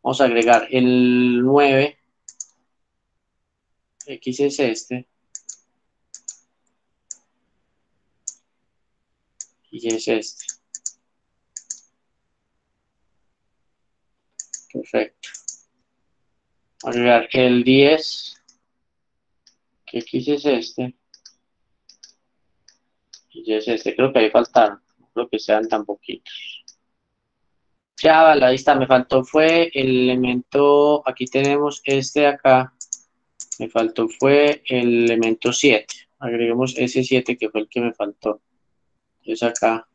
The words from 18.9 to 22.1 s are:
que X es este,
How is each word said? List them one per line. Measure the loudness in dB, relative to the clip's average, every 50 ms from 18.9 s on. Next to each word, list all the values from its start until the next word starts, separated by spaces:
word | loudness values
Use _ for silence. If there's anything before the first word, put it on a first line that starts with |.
| _ _ _ _ _ _ _ _ _ _ _ _ _ _ _ _ _ _ _
que | -10 -10 -10
X | -10 -6 -8 -6 -4 -2
es | -4 -2 0
este, | -2 -2 -2 -4 -8 -10 -10 -10 -10 -10 _ _ _ -20 _ _ -20 _ _ _ _ _ _ _ _ _ _ _ _ _ _ -20 _